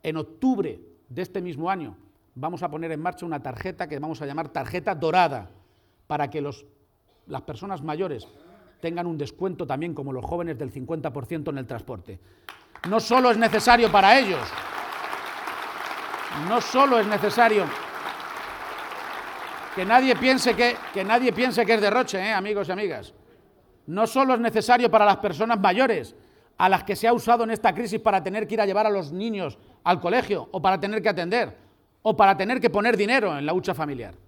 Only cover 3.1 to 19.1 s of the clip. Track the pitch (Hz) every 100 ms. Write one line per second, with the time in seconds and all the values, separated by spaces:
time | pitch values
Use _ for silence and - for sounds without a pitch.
3.1 | 175 175 147 131 127 185 180 170 147 156
4.1 | 139 143 143 156 160 120 180 190 170 160
5.1 | 180 170 131 90 _ _ _ _ _ _
6.1 | 151 143 156 143 131 - _ _ _ _
7.1 | _ _ 139 - 127 202 180 156 151 190
8.1 | 127 - _ - - _ _ 165 170 175
9.1 | 160 143 - 185 160 160 135 170 160 139
10.1 | 131 113 170 170 135 143 143 127 160 151
11.1 | 131 123 165 147 139 123 117 110 113 90
12.1 | 95 _ _ - - _ - 175 220 220
13.1 | 247 254 226 226 214 240 240 226 202 190
14.1 | 262 220 160 117 - - - - - -
15.1 | - - - - - - - - - -
16.1 | - - 147 165 233 - 254 277 240 202
17.1 | 208 202 202 233 214 165 - - - -
18.1 | - - - - - - - - - -